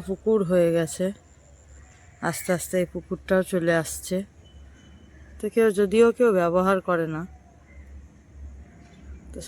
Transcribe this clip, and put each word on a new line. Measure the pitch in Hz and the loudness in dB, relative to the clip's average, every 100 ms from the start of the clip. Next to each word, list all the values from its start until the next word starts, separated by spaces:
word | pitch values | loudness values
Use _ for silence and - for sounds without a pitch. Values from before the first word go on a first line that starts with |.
| 185 | 0
পুকুর | 190 214 220 175 | -4 0 0 2
হয়ে | 180 170 165 | 2 2 0
গেছে, | 160 - 185 202 - - - - - - - - - - 165 | -2 -4 -6 -6 -16 -20 -20 -20 -20 -20 -20 -20 -20 -8 -6
আস্তে | - - 170 | -6 -4 -4
আস্তে | - 185 | -2 -4
এই | 175 | -4
পুকুরটাও | 175 - 185 - 190 175 | -6 -10 -8 0 0 0
চলে | 185 170 165 | -2 0 0
আসছে। | 156 - - 185 202 - - - - - - - - - - - | -2 -8 -6 -6 -8 -16 -20 -20 -20 -20 -20 -20 -20 -20 -20 -10
তো | 214 | -4
কেউ, | 233 220 190 | 2 2 4
যদিও | 202 220 233 226 | 2 6 4 6
কেউ | 240 185 | 4 4
ব্যবহার | 170 180 185 190 185 | 2 2 2 0 0
করে | 170 160 | -2 -2
না, | 156 185 - - - - - - - - - - - - - - - - - - - - | -6 -10 -16 -20 -20 -20 -20 -20 -20 -20 -20 -20 -20 -18 -18 -20 -20 -20 -20 -20 -18 -16
তো | - | -16